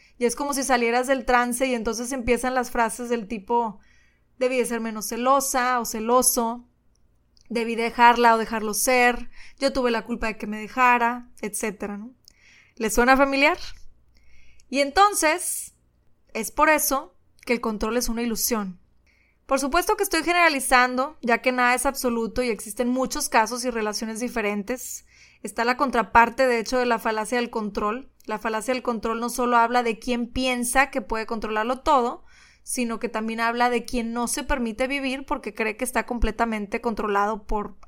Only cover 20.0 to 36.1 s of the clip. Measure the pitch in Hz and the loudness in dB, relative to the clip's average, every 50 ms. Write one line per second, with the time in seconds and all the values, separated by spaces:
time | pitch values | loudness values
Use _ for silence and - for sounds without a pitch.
20 | 392 - 349 320 - 330 349 349 339 320 294 269 - - 269 247 247 254 254 247 | 0 0 0 0 0 2 2 4 4 4 2 0 2 4 4 4 4 4 2 -2
21 | 269 302 302 - - 240 233 226 - 262 254 254 247 240 254 254 - 277 262 - | -4 -4 -6 -6 -2 0 0 2 2 0 0 2 2 2 2 2 0 -2 -2 -2
22 | - 247 233 233 226 208 226 247 247 240 208 - - 208 - - 240 240 254 262 | -2 -2 -2 -2 -4 -2 -2 -2 -2 -2 -2 -4 -8 -8 -6 -2 -2 0 0 0
23 | 254 254 - 302 294 - - 233 220 214 247 240 240 254 233 226 214 214 208 - | -2 -2 -2 -4 -2 2 2 2 2 2 -2 -4 -4 -4 -2 -2 -2 -2 -4 -4
24 | 226 220 226 214 247 233 - 233 214 202 208 208 196 202 247 247 - - - - | -6 -8 -6 -6 -6 -4 -2 -2 -2 -2 -2 -4 -4 -6 -8 -8 -8 -12 -14 -14
25 | - _ _ - - - _ _ - 202 - - 226 247 247 - 294 254 247 233 | -16 _ _ -20 -20 -20 _ _ -16 -8 -4 -2 0 0 0 0 0 0 2 0
26 | 208 - - 233 233 240 240 - 262 254 240 226 214 - 254 254 247 247 233 226 | 0 4 6 6 6 6 4 2 2 2 2 0 -2 -2 -2 0 2 2 0 0
27 | - 226 220 220 214 - 247 247 240 240 - 226 208 202 202 240 214 208 226 262 | 0 -2 -2 -2 -2 -2 -2 -2 -2 -2 -4 -6 -6 -6 -4 -4 -2 -2 -4 -4
28 | 285 - _ _ _ - 214 208 - 226 220 220 214 254 254 247 - 247 233 208 | -8 -14 _ _ _ -8 -6 -4 -4 -4 -4 -2 -2 -2 -4 -2 -2 -4 -4 -2
29 | 233 226 226 226 240 240 240 262 247 247 240 233 233 233 247 247 240 233 220 226 | -4 -4 -4 -4 -4 -4 -2 -2 0 2 4 4 4 4 2 2 0 0 -2 -4
30 | - 247 240 240 240 233 - 247 262 254 247 240 240 240 - 262 277 277 - 262 | -4 -4 -2 -2 -4 -4 -4 -2 -2 0 0 -2 -2 2 2 2 2 2 -2 -6
31 | 208 - 220 220 220 - 233 214 226 214 220 214 220 240 262 247 - 320 294 254 | -6 -4 -6 -6 -6 -6 -6 -6 -4 -4 -2 -2 -2 -2 -4 -2 2 2 4 4
32 | 233 247 320 349 - - - - - - _ _ _ - - 254 240 226 226 220 | 2 0 -4 -8 -14 -20 -20 -20 -20 -20 _ _ _ -8 -6 -4 -4 -4 -4 -6
33 | 247 240 240 220 220 220 226 233 226 233 233 240 240 247 247 233 240 - - 240 | -6 -6 -4 -6 -6 -4 -4 -2 -2 0 2 2 2 2 2 0 -2 -2 -4 -4
34 | 226 226 233 240 233 226 - 294 262 - 294 262 233 226 208 247 262 254 285 277 | -4 -4 -4 -4 -4 -2 -4 -4 -2 -2 -2 -2 -2 -2 -2 -2 -2 -2 -2 -2
35 | 269 254 262 269 269 - 294 - - 214 - - 220 220 208 - 254 - - 233 | -2 -2 -4 -4 -4 -4 -6 -4 -6 -6 -6 -4 -4 -4 -4 -4 -6 -4 -2 -4
36 | 208 - | -4 -4